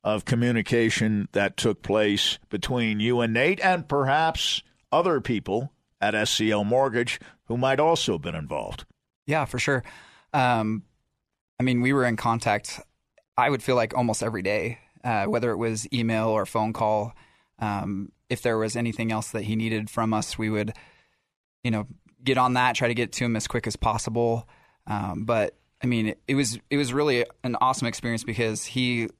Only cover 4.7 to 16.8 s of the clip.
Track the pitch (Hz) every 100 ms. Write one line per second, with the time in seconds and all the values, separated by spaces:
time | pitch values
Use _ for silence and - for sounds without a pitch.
4.7 | _ _ 156 180 147 - 110 92 104 139
5.7 | _ _ _ 104 107 107 - 110 104 104
6.7 | 123 135 117 120 - - - _ 120 131
7.7 | 135 156 165 - 85 85 80 73 76 50
8.7 | - - _ _ _ - 151 131 123 117
9.7 | 135 - - - - _ 143 127 117 107
10.7 | 110 - _ _ _ _ _ _ _ 127
11.7 | 123 123 139 123 110 120 117 117 104 -
12.7 | - - _ _ _ _ - 123 139 -
13.7 | 123 113 127 120 107 117 107 95 104 95
14.7 | 120 _ _ - 110 98 113 120 101 117
15.7 | 110 113 120 113 110 110 110 95 113 110
16.7 | 107